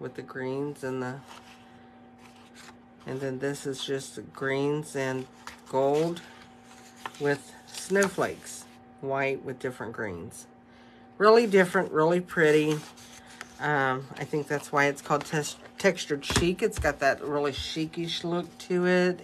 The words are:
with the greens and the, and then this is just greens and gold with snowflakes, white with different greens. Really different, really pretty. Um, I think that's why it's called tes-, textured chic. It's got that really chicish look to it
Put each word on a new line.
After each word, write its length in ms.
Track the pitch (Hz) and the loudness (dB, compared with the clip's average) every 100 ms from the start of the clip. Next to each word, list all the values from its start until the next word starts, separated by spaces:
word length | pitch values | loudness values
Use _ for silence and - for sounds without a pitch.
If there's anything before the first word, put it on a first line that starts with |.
with 140 | 135 | -12
the 80 | 131 | -10
greens 600 | 123 135 131 135 147 143 | -12 -8 -6 -4 -6 -6
and 200 | 131 131 | -6 -4
the, 180 | 127 135 - - - - - - - - - - - - - - - - - - - | -6 -8 -14 -20 -20 -20 -20 -20 -20 -20 -20 -20 -20 -20 -20 -20 -20 -20 -20 -18 -10
and 140 | 131 | -6
then 180 | 139 131 | -4 -4
this 260 | 139 143 | -4 -4
is 200 | 143 135 | -6 -6
just 340 | - 135 135 - - | -4 -6 -6 -12 -14
greens 640 | - 135 135 143 151 151 143 | -6 -2 0 2 0 -2 -4
and 300 | 131 131 127 - - - - | -2 -4 -6 -14 -18 -18 -4
gold 520 | 131 139 147 165 175 - - - - - - - - - - | 2 4 4 2 -2 -10 -20 -20 -20 -20 -20 -20 -14 -14 -2
with 320 | 143 143 - - - | 0 0 -4 -20 -18
snowflakes, 1000 | - - 190 196 170 117 - - - - - - - | -14 0 2 2 2 -2 -4 -14 -16 -18 -20 -20 -10
white 440 | 135 135 135 131 | -4 -2 0 -2
with 140 | 139 127 | -6 -8
different 340 | 131 120 113 | -8 -8 -10
greens. 540 | 117 110 85 104 - - - - - - - - - | -6 -6 -6 -10 -14 -20 -20 -20 -20 -20 -20 -14 2
Really 300 | 208 226 233 | 6 8 8
different, 440 | 190 180 190 165 | 6 6 2 2
really 300 | 151 160 175 | 4 4 4
pretty. 580 | 180 - 156 151 151 151 - - - - - - - - | 0 4 6 6 4 0 -4 -18 -20 -20 -18 -16 -16 -4
Um, 460 | 147 147 135 131 135 - | 0 2 2 0 -4 -10
I 80 | |
think 220 | 139 156 143 | -6 -4 -2
that's 240 | 143 - | -4 0
why 140 | 147 | 2
it's 180 | 143 139 | 2 2
called 220 | - 147 | 0 -2
tes-, 320 | - 156 147 - - - | 0 -4 -4 -8 -14 0
textured 460 | 196 185 - 143 | 2 2 -2 -4
chic. 380 | - - 175 175 | 0 2 2 2
It's 160 | 147 - | -2 0
got 220 | 151 143 | -2 2
that 200 | 139 - | 2 0
really 300 | - 147 143 | -2 -2 -2
chicish 720 | 131 - 160 156 175 165 - | -2 -6 -4 -4 -4 -6 -4
look 340 | 170 175 170 - | -2 -4 -4 -10
to 280 | - 180 180 | -2 2 4
it 340 | 180 180 180 | 4 4 0